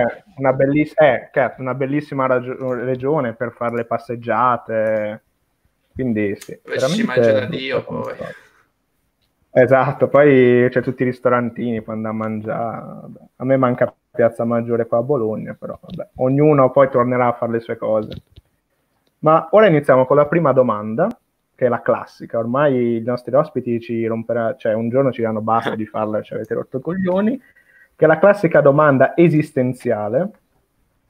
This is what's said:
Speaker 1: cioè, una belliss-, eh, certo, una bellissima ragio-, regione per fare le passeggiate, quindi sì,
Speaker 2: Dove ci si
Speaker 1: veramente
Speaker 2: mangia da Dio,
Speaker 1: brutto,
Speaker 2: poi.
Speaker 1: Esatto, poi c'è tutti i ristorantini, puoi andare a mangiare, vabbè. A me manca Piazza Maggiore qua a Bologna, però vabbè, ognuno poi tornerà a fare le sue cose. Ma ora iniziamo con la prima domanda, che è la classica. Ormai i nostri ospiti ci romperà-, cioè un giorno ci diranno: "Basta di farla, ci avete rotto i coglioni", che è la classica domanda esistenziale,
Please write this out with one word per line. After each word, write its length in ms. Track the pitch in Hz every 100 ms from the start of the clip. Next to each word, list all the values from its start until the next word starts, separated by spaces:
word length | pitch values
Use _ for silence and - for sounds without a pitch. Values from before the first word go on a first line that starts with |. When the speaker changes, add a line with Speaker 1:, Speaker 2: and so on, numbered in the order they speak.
| 117
Speaker 1:
cioè, 160 | - _ -
una 160 | 135
belliss-, 400 | 127 135 147 151 -
eh, 340 | 151 117 -
certo, 260 | - 120 -
una 120 | 131
bellissima 540 | 131 135 147 147 139 131
ragio-, 440 | 127 123 131 131 123
regione 580 | 123 131 131 156 123
per 180 | 110 120
fare 240 | - 117 120
le 80 | 113
passeggiate, 1400 | 117 - 117 117 110 127 120 - 113 110 110 107 110 _ _ _ _ _ _ _
quindi 440 | - 127 107 104 98
sì, 180 | - -
Speaker 2:
Dove 160 | - 127
ci 80 | 131
si 160 | 208
Speaker 1:
veramente 160 | 226 127 117
Speaker 2:
mangia 80 | 107
da 60 | -
Dio, 340 | 131 135 127
Speaker 1:
brutto, 320 | - 120 117 -
Speaker 2:
poi. 120 | - - _ _ _ _ _ _ _ _ _ _ _ -
Speaker 1:
Esatto, 520 | 120 131 131 139 135
poi 600 | 139 147 131 123 123 123
c'è 100 | 123
tutti 220 | 120 127
i 20 | 127
ristorantini, 760 | 123 127 123 120 113 120 113
puoi 120 | 107 110
andare 200 | 110 110
a 20 |
mangiare, 680 | 110 107 110 117 117 - - -
vabbè. 180 | - - _ -
A 100 | 127
me 100 | 135
manca 360 | 127 123 123 - _
Piazza 360 | - 117 - 117
Maggiore 420 | 117 117 117 117
qua 100 | 117
a 60 |
Bologna, 520 | 123 147 110 107 127 -
però 180 | - -
vabbè, 300 | - 165 - -
ognuno 560 | 127 139 151 147 131
poi 180 | 139 135
tornerà 380 | 131 120 123 123
a 60 |
fare 180 | 117 117
le 80 | 113
sue 180 | 117 117
cose. 420 | 113 110 110 104 - _ _ _ _ _ _ _ _ _
Ma 280 | 156 160 -
ora 160 | 202 208
iniziamo 400 | 151 143 131 127
con 80 | 143
la 100 | 147
prima 280 | 175 156
domanda, 540 | 131 123 104 107 113 196 - _ _ _
che 140 | - 127
è 20 |
la 120 | 117
classica. 560 | - 92 - - - 117
Ormai 560 | 117 127 147 127 120 117
i 40 |
nostri 320 | 117 120 - 131
ospiti 440 | 156 131 117 117
ci 280 | 117 117 113
romperà-, 480 | 113 113 120 113 -
cioè 180 | 117
un 160 | 110 117
giorno 220 | 127 135
ci 80 | 120
diranno: 220 | 113 110
"Basta 340 | 110 117 117 110
di 100 | 107
farla, 380 | 113 107 107
ci 100 | -
avete 220 | - 110 117
rotto 220 | - 131
i 40 |
coglioni", 560 | 143 190 185 185 214 269 _ _ _ _ _ -
che 100 | 156
è 20 |
la 100 | 156
classica 420 | 196 202 165 160
domanda 560 | 143 143 151 131 131 -
esistenziale, 1160 | 170 147 - - 127 127 123 107 104 120 196 - _ _ _ _ _ _